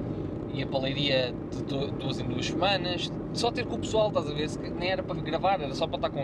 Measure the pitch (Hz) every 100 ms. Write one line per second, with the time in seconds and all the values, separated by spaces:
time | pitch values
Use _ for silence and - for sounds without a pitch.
0 | - - - - - 135 131 135 135 135
1 | 143 131 123 113 - - - 139 139 -
2 | 131 127 123 123 - - 190 190 175 175
3 | - - - - 233 247 226 233 - 220
4 | 214 180 147 147 156 - - 165 180 185
5 | 185 160 147 156 185 190 139 - 160 -
6 | 156 151